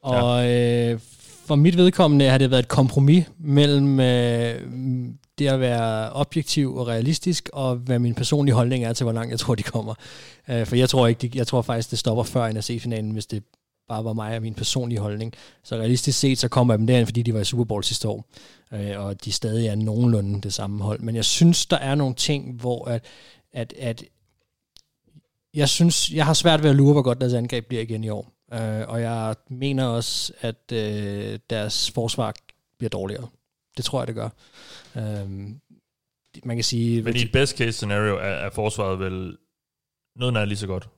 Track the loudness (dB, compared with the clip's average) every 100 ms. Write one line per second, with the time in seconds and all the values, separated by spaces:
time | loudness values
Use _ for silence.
0 | 0 2 2 2 2 2 2 2 0 -2
1 | -8 -20 -20 -20 0 4 6 6 4 6
2 | 6 6 6 6 6 4 2 4 4 6
3 | 6 6 4 -4 2 4 6 4 4 4
4 | 4 4 2 0 -2 -4 -10 -8 -4 -4
5 | -6 -12 _ -4 0 2 2 0 0 -2
6 | -4 -4 -2 -2 -2 0 0 -2 -2 0
7 | 0 0 -2 -4 -6 -6 -4 -4 -2 0
8 | 0 0 0 2 4 4 4 0 -2 -2
9 | -2 -2 -4 -6 -2 -2 -2 -4 -6 -10
10 | -14 -20 -20 -20 -6 -4 0 2 4 4
11 | 4 2 -2 -4 -2 -2 0 -4 -4 -4
12 | -2 -2 -2 -2 -2 -4 -6 -6 -6 -6
13 | -6 -6 -6 -10 -10 _ _ _ _ -8
14 | -6 -6 -6 -6 -6 -6 -4 -4 -2 -4
15 | -4 -6 -8 -12 -20 _ -10 -4 0 0
16 | 2 0 0 0 0 2 4 4 4 4
17 | 2 0 -2 -2 -2 -2 -2 -2 -4 -4
18 | -4 -6 -10 -20 -20 _ _ -8 -8 -6
19 | -8 -8 -6 -6 -4 -2 -2 -2 -2 2
20 | 2 2 0 -4 -6 -8 -6 -6 -4 -4
21 | -4 -2 -2 4 6 6 2 -2 0 0
22 | 0 -2 -2 -2 -4 -8 -6 -6 -4 -6
23 | -6 -20 -20 _ _ -10 -10 -8 -8 -8
24 | -12 _ _ _ _ _ _ -20 _ _
25 | _ _ _ _ _ 0 0 4 4 4
26 | -2 0 2 4 4 4 6 6 8 6
27 | 4 0 0 0 -2 -6 -6 -6 -4 -6
28 | -4 -6 -10 _ _ -6 -4 -4 -4 -4
29 | -4 -4 -4 -6 _ -6 -2 0 0 -2
30 | -4 -6 -8 -6 -8 -8 _ -6 -4 -4
31 | -6 -6 -8 -10 _ -6 -4 -4 -4 -2
32 | -4 -2 -6 -6 _ _ _ _ -6 -4
33 | -6 -8 -12 _ _ _ _ -8 -4 -4
34 | -4 -6 -8 -10 _ -20 -20 -20 -16 -10
35 | -8 -6 -8 -10 -12 -16 _ _ _ _
36 | _ _ _ -16 -8 -4 -2 0 0 0
37 | 0 -2 0 2 2 0 -4 -2 -2 0
38 | 0 -2 -4 -6 -8 -4 -4 -2 -4 -2
39 | -4 -6 -10 -14 _ _ _ _ _ _
40 | _ -6 -2 0 -2 -4 -6 -8 -10